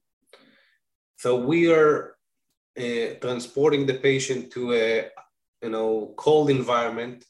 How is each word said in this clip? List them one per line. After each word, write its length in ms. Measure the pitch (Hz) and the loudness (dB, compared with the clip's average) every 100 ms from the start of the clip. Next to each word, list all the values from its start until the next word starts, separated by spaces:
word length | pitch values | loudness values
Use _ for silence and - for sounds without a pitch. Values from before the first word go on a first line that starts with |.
| _ _ _ - _ _ _ _ _ _ _ _ | _ _ _ -20 _ _ _ _ _ _ _ _
So 200 | 123 123 | -2 0
we 360 | 127 170 170 | 0 2 4
are, 420 | 160 151 143 - - _ _ _ _ _ - | 6 4 2 -4 -20 _ _ _ _ _ -10
uh, 360 | 120 117 107 - | -6 -4 -4 -6
transporting 640 | 123 120 - 139 151 147 135 | -6 -6 -6 0 2 2 0
the 100 | 131 | 0
patient 540 | 139 135 131 123 117 | 0 0 -2 -6 -8
to 200 | 123 123 | -8 -2
a, 360 | 117 113 113 - - - _ _ _ | 0 2 0 -4 -14 -20 _ _ _
you 80 | 117 | -8
know, 440 | 110 110 110 104 - | -4 -2 -2 -4 -2
cold 320 | 151 151 143 | 2 4 4
environment, 760 | 131 120 120 117 113 120 123 | 0 0 0 0 -4 -10 -12